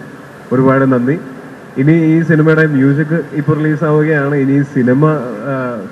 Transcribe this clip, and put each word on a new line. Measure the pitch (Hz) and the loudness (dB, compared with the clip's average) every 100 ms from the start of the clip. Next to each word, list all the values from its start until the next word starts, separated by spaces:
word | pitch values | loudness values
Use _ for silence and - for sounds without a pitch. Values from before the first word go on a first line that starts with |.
| - - - - - | -16 -20 -20 -16 -4
ഒരുപാട് | 127 131 135 135 | 2 4 4 2
നന്ദി. | 127 123 170 - - - - - - | 2 0 -4 -6 -16 -18 -20 -12 -2
ഇനി | 139 | 2
ഈ | 165 160 165 | 4 4 2
സിനിമയുടെ | 165 156 156 160 156 | 2 2 4 2 2
മ്യൂസിക് | 139 139 139 151 165 139 | 2 2 2 0 -4 -4
ഇപ്പോൾ | 151 143 151 | -4 -2 0
റിലീസാവുകയാണ്. | 156 151 160 151 151 151 139 143 | 0 0 0 0 2 0 0 0
ഇനി | 135 | 0
ഈ | 139 | 0
സിനിമ, | 139 131 120 131 156 | 0 0 0 2 2
ആ, | 151 120 104 131 135 127 117 95 | 0 -6 -8 -8 -6 -6 -8 -8